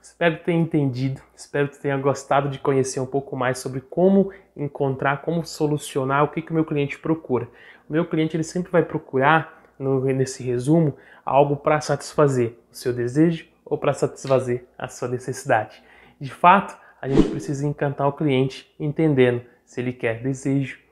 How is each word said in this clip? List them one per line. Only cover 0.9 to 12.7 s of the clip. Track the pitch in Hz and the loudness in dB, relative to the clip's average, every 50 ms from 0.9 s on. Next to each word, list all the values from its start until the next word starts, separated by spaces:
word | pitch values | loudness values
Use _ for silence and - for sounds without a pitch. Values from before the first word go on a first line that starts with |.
| 123 123 131 135 135 - - _ _ | 0 -2 -4 -4 -4 -6 -14 _ _
espero | - - - - 143 143 139 | -20 -20 -6 -2 -2 -2 -2
que | - - | -4 -6
tenha | - 143 139 | -4 -4 -2
gostado | 135 135 143 127 - - - 135 139 143 143 | 0 0 0 0 0 -2 0 0 0 2 0
de | 135 131 | -6 -2
conhecer | - 143 139 135 127 127 - 139 | -2 0 2 2 0 0 -2 -6
um | 127 | -6
pouco | 123 - 139 139 - - | -4 -4 -6 -6 -6 -6
mais | 127 123 127 127 | -4 -2 -2 -2
sobre | - - 135 127 135 | -4 -6 -8 -8 -8
como | - _ - 170 180 190 196 196 190 196 - - - _ _ | -10 _ 0 2 4 6 6 4 2 2 -4 -14 -20 _ _
encontrar, | - 147 143 - - 143 135 135 131 139 139 143 143 | -8 -8 -8 -4 -2 -2 -2 -2 0 0 -2 -2 -2
como | - - 170 170 160 | -4 -4 -4 -4 -4
solucionar | - - - 156 147 147 147 - - - 143 131 131 139 143 151 | -6 -4 -2 0 0 0 -2 -4 -6 -4 -4 -2 0 2 2 2
o | |
que | 147 - 170 | 2 0 -8
que | 160 - | -8 -4
o | 160 | -2
meu | 160 156 | -2 -2
cliente | - 151 147 143 139 - - | 0 -2 -2 -2 -4 -6 -8
procura. | - 160 160 160 - - 127 117 117 - - - - - - - _ _ | -2 -2 -2 -2 -2 -2 -2 -2 -2 -6 -14 -20 -20 -20 -20 -20 _ _
O | 147 | -2
meu | 156 175 | -2 -2
cliente, | 170 175 160 160 160 - | 0 0 -2 0 0 -2
ele | 165 156 | -4 -4
sempre | - - 180 180 - | -4 -4 -6 -6 2
vai | - 170 156 | 2 2 2
procurar, | - - 147 - - - 131 131 143 156 160 151 - - - _ _ _ _ | 2 -4 -8 -8 -4 -2 2 4 4 4 4 2 -4 -16 -20 _ _ _ _
no, | 135 135 135 131 | -2 -2 0 0
nesse | 127 135 135 135 131 131 - - 123 | 0 0 0 0 -2 -2 -4 -8 -6
resumo, | 127 123 123 123 143 156 170 160 143 131 - - - - - _ | -4 -4 -2 2 2 4 4 4 2 0 -4 -16 -20 -20 -12 _
algo | - 131 135 147 143 143 | 0 4 4 4 4 2
pra | 143 - 151 156 151 | -2 0 0 0 0
satisfazer | 151 - 147 139 - - - - 151 143 135 127 120 113 - - _ | 0 -2 -4 -4 -4 -6 2 4 4 4 4 2 0 0 -4 -10 _
o | _ | _